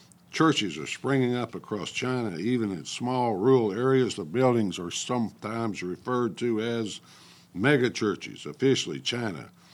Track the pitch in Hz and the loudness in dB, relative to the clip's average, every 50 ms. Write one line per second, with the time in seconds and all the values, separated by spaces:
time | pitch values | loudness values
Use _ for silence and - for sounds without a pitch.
0 | - _ - _ _ _ - - 156 160 143 - 107 92 73 78 73 - - - | -20 _ -20 _ _ _ 0 4 4 4 4 4 0 -2 -6 -8 -8 -8 -10 -6
1 | - 131 139 135 127 120 123 123 120 - - 90 - - 110 101 85 - - - | -2 0 0 2 2 2 0 -2 -4 -6 -8 -12 -8 -8 -6 -6 -6 -6 -6 -6
2 | 117 127 127 123 117 107 87 78 90 117 127 120 113 104 95 80 71 - - - | -4 -2 -2 -2 -2 -2 -4 -2 -2 0 0 0 0 -2 -2 -4 -8 -10 -8 -6
3 | 120 123 127 127 123 117 107 90 101 131 135 127 113 104 92 110 127 131 135 131 | -4 -2 0 0 0 0 0 2 4 6 6 6 6 2 0 0 2 4 4 4
4 | 127 104 85 - 92 76 82 123 131 127 120 117 107 92 82 90 87 87 - - | 4 2 0 -4 -8 -4 0 4 4 6 6 4 2 0 -2 -4 -8 -6 -6 -6
5 | - - 127 120 113 95 - - - 104 113 117 117 110 95 - 90 90 90 - | -4 -2 -2 -2 -2 -2 -4 -8 -8 -8 -4 -4 -4 -4 -4 -4 -6 -6 -8 -6
6 | - 123 127 123 123 113 - - 120 120 113 107 110 120 117 117 113 98 90 - | -4 -2 0 0 0 0 -2 -2 -2 -2 0 0 -2 -2 -2 -2 -4 -4 -6 -10
7 | - - - - - - - - - _ _ 87 104 139 147 127 123 117 - - | -14 -20 -20 -20 -20 -20 -20 -20 -20 _ _ 0 4 4 6 6 4 2 0 0
8 | 117 104 90 - - - - - - 73 71 - 131 135 131 - - 85 76 69 | 0 0 0 -2 -4 -12 -14 -12 -12 -12 -6 2 4 4 4 4 2 -4 -6 -6
9 | - - 120 120 120 107 87 71 62 - - _ - - | -6 -4 -4 -2 -4 -4 -4 -6 -10 -14 -18 _ -20 -20